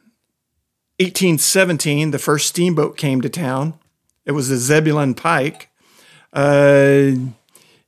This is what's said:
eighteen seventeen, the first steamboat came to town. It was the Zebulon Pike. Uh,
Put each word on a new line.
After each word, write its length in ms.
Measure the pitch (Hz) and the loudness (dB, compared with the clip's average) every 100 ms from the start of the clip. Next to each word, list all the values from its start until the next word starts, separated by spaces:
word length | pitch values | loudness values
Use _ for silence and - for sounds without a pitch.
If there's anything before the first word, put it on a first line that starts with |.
| _ _ _ _ _ _ _ _ _ - | _ _ _ _ _ _ _ _ _ -4
eighteen 380 | 185 - 190 156 | -4 0 0 0
seventeen, 720 | - 190 190 151 160 143 156 | 0 0 0 0 -2 -2 -2
the 80 | 139 | -4
first 280 | - 151 - | -2 -2 -2
steamboat 500 | - 175 160 147 - | -2 0 0 -2 -2
came 240 | 151 131 | -4 -2
to 80 | 120 | -4
town. 500 | - 131 131 151 160 _ _ _ _ - | -6 -6 -4 -6 -8 _ _ _ _ -8
It 80 | |
was 160 | 147 131 | -6 -2
the 80 | 131 | -2
Zebulon 560 | 120 151 156 151 139 | 0 2 2 0 -2
Pike. 560 | 120 165 165 135 - - _ _ _ _ _ _ | -2 -2 -2 -2 -8 -20 _ _ _ _ _ _
Uh, 800 | - 143 143 143 139 139 139 139 131 127 117 _ _ _ _ | -2 2 4 6 6 6 4 2 0 -4 -12 _ _ _ _